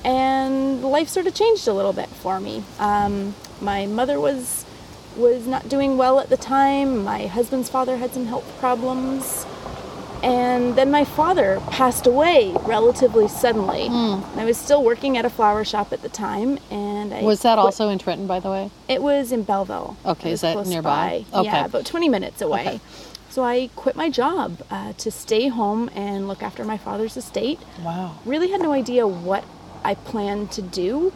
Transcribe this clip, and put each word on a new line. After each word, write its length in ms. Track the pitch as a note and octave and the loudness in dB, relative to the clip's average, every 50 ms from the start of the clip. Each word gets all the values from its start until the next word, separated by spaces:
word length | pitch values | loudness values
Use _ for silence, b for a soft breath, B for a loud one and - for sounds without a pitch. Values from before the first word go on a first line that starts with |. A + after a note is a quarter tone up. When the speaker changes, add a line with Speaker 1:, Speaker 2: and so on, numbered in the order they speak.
| - | 0
Speaker 1:
and 800 | C4 C4 C4 C4 C4 C4+ C4+ C4+ C4 C4+ C4+ C4+ C4+ C4+ B3+ B3 | 2 2 2 4 2 2 2 2 2 0 0 0 0 0 0 0
life 240 | C4+ C4+ D4+ D#4+ D4 | 2 2 2 2 0
sort 200 | - F#4+ F4+ F#4 | -2 0 0 0
of 80 | E4+ | 0
changed 340 | - G4+ A#4 A4+ G4+ - A#3+ | 2 4 4 4 4 2 0
a 40 | G#3 | 0
little 200 | G3 G3 G3+ F#3+ | 2 0 0 -2
bit 160 | G3 - - | -2 -6 -8
for 320 | - - - F#3 F#3+ F#3+ | -10 -10 -6 -4 -4 -4
me. 240 | G3 G#3 A3 A3+ G3+ F#3+ - - | -4 -6 -8 -8 -10 -12 -6 -2
Um, 560 | - G#3 G#3 G#3 G#3 G3+ G3+ G3+ G3 G3+ G3+ - - - - - | 0 2 2 2 2 0 0 -2 -4 -6 -8 -10 -14 -18 -14 -8
my 240 | G3 G3+ G3+ G3 G3 | -4 -2 -2 -2 -2
mother 340 | G3+ G#3 A3 B3+ C4 C#4+ C#4+ | -2 -2 -2 0 0 0 2
was, 460 | D4 - C#4 C4 B3 - - - - B B B B B B B - - - | 2 0 0 0 -4 -6 -8 -8 -10 B B B B B B B -20 -16 -4
was 300 | - A#3 A#3+ A#3+ B3+ A3+ | 2 4 4 4 4 0
not 240 | B3 C4 C4 - A3+ | -4 -4 -4 -4 -2
doing 280 | A3+ C#4 C#4 C4+ C4+ B3+ | 0 0 2 2 2 4
well 220 | B3+ B3+ C4 C4+ | 4 6 6 4
at 100 | - - | 4 2
the 80 | C4 B3+ | 0 0
time. 680 | - - C4+ C4+ C#4 C#4 C#4 C#4 C#4 C4+ C4 A3+ G3 | 0 0 2 4 4 4 4 2 0 0 0 0 -2
My 240 | G3+ G#3 - G3+ G3+ | -2 -4 -4 -4 -4
husband's 420 | F3+ A3+ B3 A3 - C4 B3 - | 0 0 0 0 0 -4 -4 -2
father 280 | - C4 C4 B3 B3+ A#3+ | 0 0 0 0 -2 -2
had 140 | A#3+ B3 | -2 -4
some 140 | - C4 B3+ | -4 -4 -4
health 260 | A3 A#3+ B3 - - - - | -4 -4 -6 -8 -8 -10 -2
problems. 880 | - B3+ B3 A#3+ A#3 B3+ B3+ B3+ B3+ C4 C4+ C4+ C4 - - - - - - - - - - - - - - - - - - - - | 0 0 0 2 0 -2 -2 -2 -2 -2 -4 -4 -4 -6 -8 -8 -8 -10 -12 -12 -12 -12 -12 -12 -12 -12 -12 -12 -12 -12 -10 -2 0
And 520 | A#3+ B3 B3 B3 B3 B3 B3 B3 B3 A#3+ | 2 2 2 2 2 2 2 2 2 4
then 160 | B3 C4+ C4+ | 4 4 6
my 120 | C#4+ D4 C#4+ | 6 4 4
father 560 | C4+ - C#4 D4+ E4+ F#4+ F4 A#3+ G3 F#3+ - - - | 2 2 2 4 4 4 4 4 2 2 0 -2 -6
passed 340 | - - C4 B3+ B3 - - | 0 2 4 4 4 4 4
away 480 | B3+ A#3+ C4 D4+ E4+ F4 D4 A3+ F#3+ E3+ - | 4 6 6 4 6 6 6 6 6 0 -2
relatively 640 | - - A3+ G#3+ A3 A#3+ B3 - C4+ A#3+ G#3+ A3+ G#3+ G#3 | 0 0 2 6 6 4 6 6 4 4 6 6 4 4
suddenly. 600 | G#3+ - - A#3+ A3+ A3 G3 F#3 - - - - | 2 0 0 2 2 2 0 0 -2 -2 -2 0
Speaker 2:
Hmm. 340 | A#3+ A#3+ A#3 A3 G3+ F#3+ F#3+ - - - | 0 2 2 2 0 -2 -4 -6 -6 -4
Speaker 1:
I 60 | A3 | 0
was 100 | A3+ A#3 | 0 0
still 280 | A3+ - - C#4+ D4 C#4 | 0 2 2 4 6 6
working 340 | A3+ A#3 A#3 - C#4 C4 A#3+ | 4 2 2 0 0 0 2
at 80 | A3+ | 0
a 60 | A#3+ | 0
flower 340 | - - A3 G#3 G#3 G#3+ A3 | 0 4 4 4 4 4 0
shop 260 | - - G#3 G3+ - | -2 -2 -4 -2 -4
at 120 | - - - | -6 -8 -8
the 60 | - | -10
time, 500 | - - G#3+ - - G3 G#3+ C4 C#4 - - - | -8 -6 -6 -4 -4 -2 -2 -2 -2 -4 -6 -10
and 420 | G#3+ G#3 G3+ G3+ G#3 G#3 G#3 G#3 | -8 -6 -6 -6 -6 -6 -6 -6
I 120 | - G#3 A3 | -6 -2 2
Speaker 2:
Was 180 | G#3+ G#3+ G3 | 2 2 4
that 140 | - B3 A3+ | 4 2 4
Speaker 1:
quit. 100 | A3 G3 | 6 4
Speaker 2:
also 240 | G3 G3 - A3 G#3 | 4 2 2 -2 0
in 80 | G3+ F#3 | -2 -2
Trenton, 300 | - - F3 - G3 F#3+ | -2 -4 -6 -4 -4 -4
by 120 | F#3 F#3 | -4 -4
the 120 | F3+ G3 | -4 -4
way? 180 | F#3+ F#3+ G3 G3+ - - - - | -6 -4 -6 -8 -12 -18 -4 -2
Speaker 1:
It 140 | C4 B3+ | -2 0
was 300 | C#4 C#4+ C#4+ C#4+ C#4 A#3 | 2 2 2 2 2 0
in 100 | B3+ A#3 | -2 -4
Belleville. 560 | G#3 F#3+ G3+ G3 G3 F#3+ G#3+ F2 - - - - - | 0 0 0 -2 -2 -4 -6 -8 -8 -10 -12 -8 -4
Speaker 2:
Okay, 240 | G3 E3+ - - E3 | -4 -4 -2 -2 -4
Speaker 1:
It 40 | E3 | -4
Speaker 2:
is 0 | |
Speaker 1:
was 80 | - | 0
Speaker 2:
that 120 | - E3 E3 | 0 0 0
Speaker 1:
close 160 | G#3 G3+ F#3+ | 0 -2 -2
Speaker 2:
nearby? 560 | F3+ E3 D#3 D#3 C#3+ D3 - F3+ - E3+ G#3+ - | -4 -2 0 0 0 0 0 -2 -2 -4 -6 -4
Speaker 1:
by. 80 | - G3+ | 0 0
Speaker 2:
Okay. 80 | F3+ - | 0 2
Speaker 1:
Yeah, 180 | - D3+ C#3+ | 2 0 0
about 220 | - - - A#3+ - | 0 -2 -4 -4 -2
twenty 200 | - E4 E4+ D#4 | -2 0 2 2
minutes 320 | B3 G#3 - - - - | 2 0 -2 -6 -8 -6
away. 280 | G#3 D#3 - A#2 B2+ - | -4 -2 -2 -2 -2 -4
Speaker 2:
Okay. 120 | - A3 B B B B B B B B - - | -6 -8 B B B B B B B B -20 -10
Speaker 1:
So 120 | - - B3+ | -4 -2 -2
I 280 | A#3+ A#3+ B3 C4 B3 - | 0 0 0 -2 -2 -8
quit 200 | - - C4+ - | -4 -4 -4 -2
my 160 | - D#4 E4 | -2 -4 -2
job, 500 | C4 - B3 C#4+ E4+ F#4 - - E3+ - - - | 0 0 0 0 0 -2 -4 -4 -6 -10 -12 -10
uh, 240 | G#3+ G3 F#3+ G#3 - - | -10 -8 -8 -10 -12 -8
to 100 | - A3 | -8 -8
stay 380 | - - - - A3+ A3 B3 C#4+ | -8 -8 -4 0 0 2 2 0
home 420 | B3 A#3 A3 G3+ G#3 A3 A#3+ A3+ - | 0 0 0 0 0 0 -2 -4 -4
and 320 | G3 G3+ G3+ G3+ G3 G3 G3 | -6 -6 -4 -4 -6 -6 -6
look 160 | G3 G3 G3+ | -8 -8 -8
after 200 | G3+ - - A3+ | -10 -8 -8 -6
my 140 | G#3+ A3 G3+ | -6 -6 -6
father's 400 | - - G3+ G3+ A3 A3+ - B3+ | -6 -8 -4 -4 -4 -6 -6 -10
estate. 420 | A#3+ - - - A3 B3 D#4 - - - - - E3+ | -14 -8 -6 -4 -2 -2 -4 -6 -10 -20 -16 -10 -8
Speaker 2:
Wow. 340 | E3 E3 F3+ F#3 F3 D#3 D#3 - | -8 -6 -6 -8 -8 -10 -12 -6
Speaker 1:
Really 280 | A3 C4+ D#4 F4 F4+ | -4 -2 0 0 0
had 100 | G4 F#4+ | 0 0
no 120 | F4+ D#4 C#4+ | 0 0 0
idea 340 | C#4 B3 A3+ B3 B3 A#3 G#3 | 0 0 2 2 2 2 2
what 360 | F#3 F3 E3+ F3+ G3 - - - - - - - - - - | 0 -2 -4 -2 -2 -2 -4 -8 -18 -20 -20 -20 -20 -8 -4
I 120 | - G3 | -4 -4
planned 560 | - - - - A3 G3+ G3+ G3+ G#3 G#3 F#3+ | -4 -6 -8 -6 -4 -2 -2 -2 -4 -4 -6
to 100 | - - | -8 -10
do. 520 | G3 F3+ F3+ F#3+ F3 F#3 A#3+ D4 E4+ F#4+ F#4+ | -10 -8 -4 -2 -2 -2 0 0 0 -2 -2